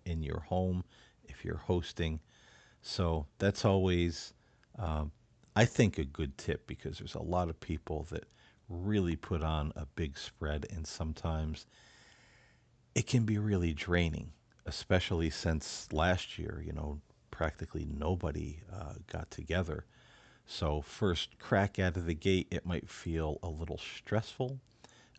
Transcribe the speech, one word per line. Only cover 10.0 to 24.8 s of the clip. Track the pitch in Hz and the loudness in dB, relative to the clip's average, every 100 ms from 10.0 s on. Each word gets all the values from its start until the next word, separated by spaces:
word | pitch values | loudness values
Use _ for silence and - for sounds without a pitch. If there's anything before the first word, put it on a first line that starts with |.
| 78 71 | -4 -6
spread, | - - 76 76 73 | -14 -6 -4 -2 -4
and | 82 76 | -8 -8
sometimes | - 80 78 85 80 78 80 - - - - - - - - - _ _ _ _ | -6 -6 -2 -2 0 -2 -4 -12 -20 -20 -20 -20 -20 -20 -20 -20 _ _ _ _
it | - - | -4 2
can | 127 110 | 4 4
be | 104 | 2
really | 104 98 85 | 4 4 4
draining, | 76 - 87 85 73 - - _ _ - | 2 4 4 4 2 -6 -14 _ _ -10
especially | - - 92 - 87 82 | -10 4 4 4 2 0
since | - 85 78 - - - | 0 0 0 -2 -10 -4
last | 76 85 90 - - | 2 4 4 -2 -8
year, | 76 76 78 | -8 -6 -6
you | |
know, | 73 76 73 - _ _ | -6 -6 -6 -12 _ _
practically | - 80 - - 80 76 | -2 -2 0 -6 -6 -4
nobody, | 73 76 92 85 78 76 76 - | -2 0 0 0 -2 -6 -8 -12
uh, | - 76 87 87 | -12 -10 -12 -10
got | 87 82 | -10 -8
together. | - 78 85 85 73 - - - - - - - | -10 -2 0 0 -4 -8 -20 -20 -20 -20 -20 -14
So | - 80 76 | -4 0 0
first | - - 104 85 - - | -4 0 2 2 -2 -10
crack | - 101 101 - | 2 4 4 2
out | 92 85 | 0 0
of | 82 | -2
the | |
gate, | 80 98 92 - | 0 2 2 2
it | 82 90 | -4 -4
might | 85 - | -4 -6
feel | - - 82 92 - | -10 -4 -2 -2 -4
a | 87 | -6
little | 78 80 71 | -6 -6 -8
stressful. | - - - 104 - - 127 135 - _ | -10 -14 -2 -2 -2 -6 -6 -6 -14 _